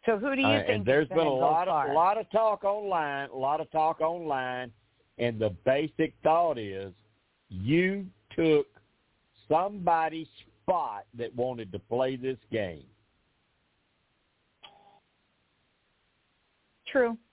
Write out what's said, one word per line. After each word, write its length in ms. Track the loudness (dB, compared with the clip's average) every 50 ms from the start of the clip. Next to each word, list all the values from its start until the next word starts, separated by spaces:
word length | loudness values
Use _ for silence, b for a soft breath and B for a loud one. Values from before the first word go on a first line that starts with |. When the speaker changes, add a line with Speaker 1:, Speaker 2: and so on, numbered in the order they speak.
| 2
Speaker 1:
So 120 | 0 0 0
who 160 | 0 -2 -2
do 80 | 0 2
you 40 |
Speaker 2:
Uh, 120 | 2 2 2
Speaker 1:
think 100 | 2 0
Speaker 2:
and 160 | -2 0 2
there's 220 | 2 4 4 2
Speaker 1:
is 20 | 2
gonna 120 | 0 0 2
Speaker 2:
been 60 | 2
a 20 |
Speaker 1:
go 80 | 2 2
Speaker 2:
lot 280 | 2 2 2 2 2
of, 60 | 0 0
Speaker 1:
far? 180 | 0 0 0
Speaker 2:
a 40 | 2
lot 240 | 2 4 4 2 0
of 120 | -4 _
talk 320 | 0 2 2 2 0 0 0
online, 680 | -2 -2 -2 -2 -2 -2 -2 -2 -2 -4 -6 -6 -8
a 60 | -6
lot 260 | -4 -2 -2 -2 -2 -4
of 80 | -4
talk 320 | 0 0 2 2 2 0 0
online, 680 | -2 -2 -2 -4 -4 -2 -2 -2 -4 -4 -6 -8 -10 -12 _ _ _ _ _ _ _ _ -2
and 200 | -2 -2 0 0
the 100 | 0 -2 -2 -2 _
basic 480 | 2 2 2 0 -4 -2 -2 -2 -2 -2 _ 2
thought 360 | 2 4 4 4 2 0 -2
is 340 | -6 -8 -8 -8 -10 -10 -12 _ _ _ _ _ _ _ _ _ _ _
you 560 | -10 -6 -2 2 2 4 4 2 0 -2 -8 -10 -16 _ _ _ -4
took 300 | 0 2 4 4 4 2 _ _ -20 _ _ _ _ _ _ _ _ _ _ _ _ _ _
somebody's 800 | 0 0 0 0 -4 -2 0 2 2 2 2 0 -4 -6 -10 -12 _ -20 -20 _ _ _ _
spot 420 | -2 0 0 0 -4 -6 -10 -14 _ _
that 180 | -8 -8 -8 -4
wanted 380 | -4 -4 -4 -4 -6 -10 -10 -10
to 60 | -12
play 380 | -8 _ -2 0 0 0 -2
this 200 | -4 -6 -6 -6 -8 _ _ -4
game. 320 | -4 -4 -4 -6 -12 -16 -20 _ _ _ _ _ _ _ _ _ _ _ _ _ _ _ _ _ _ _ _ _ _ _ _ _ _ _ _ _ _ _ _ _ _ _ -20 _ _ _ _ _ _ _ _ _ _ _ _ _ _ _ _ _ _ _ _ _ _ _ _ _ _ _ _ _ _ _ _ _ _ _ _ _ _ _ _ _ _ _
Speaker 1:
True. 300 | -4 0 2 2 2 0 -6 _ _